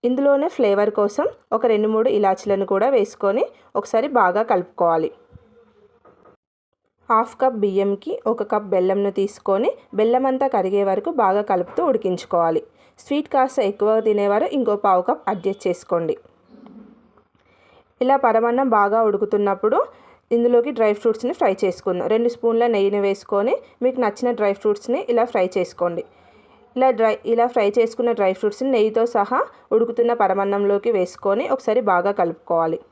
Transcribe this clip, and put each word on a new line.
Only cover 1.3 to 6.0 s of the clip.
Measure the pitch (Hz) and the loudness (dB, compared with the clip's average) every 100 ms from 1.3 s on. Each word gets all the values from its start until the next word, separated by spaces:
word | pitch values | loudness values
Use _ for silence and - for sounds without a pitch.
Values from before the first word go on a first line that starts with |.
| - _ 220 | -6 _ 0
ఒక | 233 | 2
రెండు | 214 214 | 2 2
మూడు | 220 240 208 | 0 0 2
ఇలాచీలను | 196 190 208 196 190 | 2 0 -2 -2 0
కూడా | 196 233 269 | 0 2 2
వేసుకొని | 202 - 202 214 - - _ - | 0 -2 -2 0 -2 -6 _ -8
ఒకసారి | - 226 285 247 | -2 -2 0 2
బాగా | 185 190 226 | 2 2 0
కలుపుకోవాలి. | 196 180 - 170 160 160 - _ - _ _ _ _ 415 466 | 0 -2 -2 0 0 -2 -8 _ -20 _ _ _ _ _ _